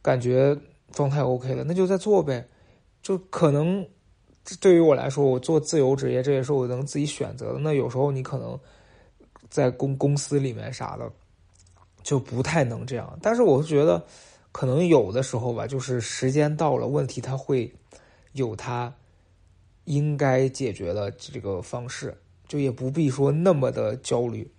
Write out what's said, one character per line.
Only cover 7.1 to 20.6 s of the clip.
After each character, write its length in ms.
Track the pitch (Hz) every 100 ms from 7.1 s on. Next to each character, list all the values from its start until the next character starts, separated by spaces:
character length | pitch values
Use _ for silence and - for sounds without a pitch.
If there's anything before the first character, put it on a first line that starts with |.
| - 135 127
择 180 | 113
的。 60 | 135
那 140 | 151
有 160 | 147 120
时 80 | 127
候 140 | 143
你 100 | 135
可 140 | 127 131
能 220 | 117 123 - _ _ - _ _ _ - -
在 200 | - 127
公-， 260 | 120 139 135
公 180 | 143 143
司 240 | - 143
里 140 | 135
面 180 | 107 110
啥 240 | 123 123 95
的， 160 | 117 - _ _ _ _ _ _ _ _
就 160 | - 139
不 220 | - 120
太 220 | 127 160
能 220 | 123 113 120
这 100 | 120
样。 220 | - 165
但 140 | 208 233
是 60 |
我 200 | 220 135
觉 220 | 156 147
得 200 | 160 170 - - - _ _
可 140 | - 131
能 220 | 135 180
有 240 | 147 110
的 100 | 120
时 140 | 135 120
候 180 | 123
吧， 140 | 117 110
就 120 | 135
是 200 | 127 123
时 320 | 107 - 131
间 240 | 143 151 151
到 220 | 160 127
了， 100 | 117
问 180 | 143 135
题 140 | -
它 160 | 120 135
会 340 | - 135 113 - _ - _ _ _
有 240 | 135 123 107
它 380 | 127 123 120 - _ _ _ _ _ _ _ _
应 320 | - 143 151 143
该 320 | 143 131 135
解 240 | 131